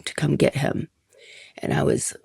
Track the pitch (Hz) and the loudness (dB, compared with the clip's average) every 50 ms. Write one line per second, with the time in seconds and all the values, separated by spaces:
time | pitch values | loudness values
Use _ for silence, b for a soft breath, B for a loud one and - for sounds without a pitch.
0 | - - - - 156 143 139 - 139 135 - 139 139 - - - 156 - _ _ | -6 -10 -6 -2 0 0 2 4 4 2 2 2 -2 0 -2 -2 -6 -8 _ _
1 | _ _ B B B B B B B B B B - - - 147 - 139 - - | _ _ B B B B B B B B B B -4 -2 0 2 2 2 2 2
2 | - - - - _ | 0 -4 -8 -10 _